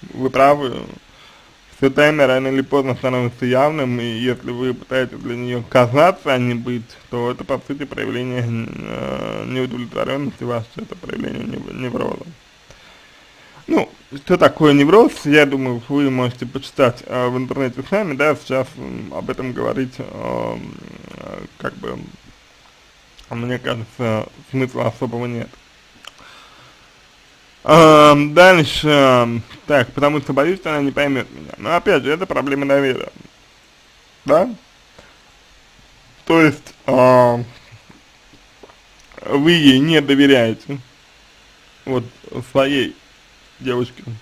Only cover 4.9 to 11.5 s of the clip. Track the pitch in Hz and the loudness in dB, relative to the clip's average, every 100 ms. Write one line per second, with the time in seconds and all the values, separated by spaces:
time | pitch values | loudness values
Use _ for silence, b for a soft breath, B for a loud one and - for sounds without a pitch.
4.9 | 131 123 120 - 120 123 123 117 135 120 | -4 -4 -8 -10 -8 -6 -6 -2 0 2
5.9 | 131 170 190 151 127 123 120 123 123 113 | 4 2 2 -2 -2 0 -4 -6 -8 -10
6.9 | - _ 120 120 123 - 131 - 143 143 | -20 _ -6 -6 -6 -6 -8 -8 -12 -10
7.9 | - 110 117 127 123 117 117 113 - 53 | -8 -8 -6 -6 -6 -4 -6 -8 -12 -10
8.9 | 57 131 135 110 107 113 127 127 127 120 | -8 -8 -8 -8 -8 -8 -6 -6 -8 -10
9.9 | 101 113 135 139 - 123 120 113 - 226 | -8 -6 -4 -8 -8 -8 -6 -8 -14 -16
10.9 | - - - - - - | -16 -12 -10 -8 -8 -10